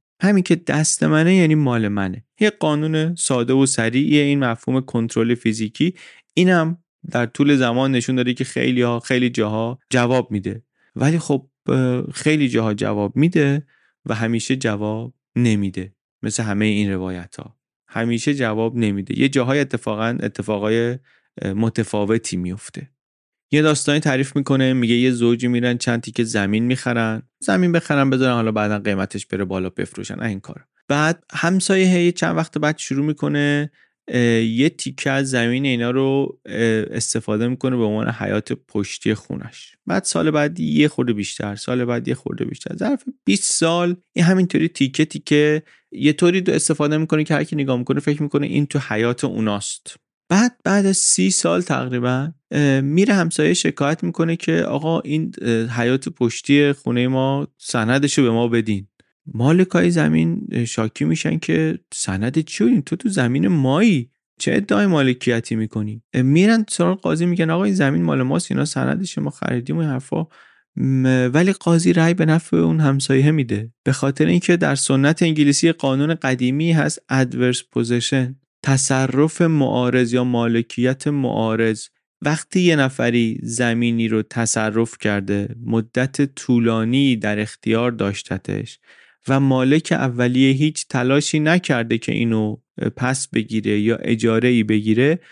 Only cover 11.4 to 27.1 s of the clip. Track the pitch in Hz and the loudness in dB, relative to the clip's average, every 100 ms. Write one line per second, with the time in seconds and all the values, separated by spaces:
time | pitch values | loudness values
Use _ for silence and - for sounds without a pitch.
11.4 | - _ - 131 127 123 - - 151 156 | -4 _ -2 0 0 -2 -6 -4 0 2
12.4 | 131 120 113 104 107 104 104 123 165 170 | 2 0 -2 -2 -4 -2 -2 2 2 4
13.4 | 139 139 - _ _ _ - 110 113 117 | 2 0 -6 _ _ _ -8 -4 -2 -2
14.4 | - 135 113 104 107 110 120 _ _ 120 | -2 -4 -2 -4 -4 -6 -10 _ _ 0
15.4 | 120 104 98 92 95 _ _ - 107 113 | 2 2 -2 -6 -12 _ _ -10 -8 -4
16.4 | 110 101 107 104 101 95 92 90 87 - | -4 0 0 0 -2 -2 -6 -10 -12 -18
17.4 | - _ _ _ _ 113 117 117 147 143 | -20 _ _ _ _ -4 -2 -2 -2 -2
18.4 | 117 107 113 120 107 98 92 - 135 139 | -2 -2 -2 0 -2 -2 -6 0 0 2
19.4 | 123 143 139 117 113 107 113 123 110 - | 0 0 0 -4 -6 -4 -4 -2 -6 -6
20.4 | 101 104 107 113 120 127 _ _ _ - | -4 -2 0 0 -2 -4 _ _ _ -10
21.4 | 98 98 113 - 110 104 101 113 - 92 | -6 -2 -2 -2 -4 -2 0 -2 -2 -6
22.4 | 90 92 - - 143 _ _ _ _ _ | -6 -8 -12 -16 -16 _ _ _ _ _
23.4 | - 147 156 147 - 147 151 131 135 143 | -2 2 2 2 0 0 0 -2 -2 -4
24.4 | 135 135 131 131 117 120 127 120 117 117 | 0 2 2 2 2 2 2 2 2 2
25.4 | 123 120 123 120 127 117 - 120 113 110 | 0 0 0 -2 -2 -2 -4 -4 -2 0
26.4 | 98 107 120 127 123 120 113 | 0 0 0 -2 -2 -2 -2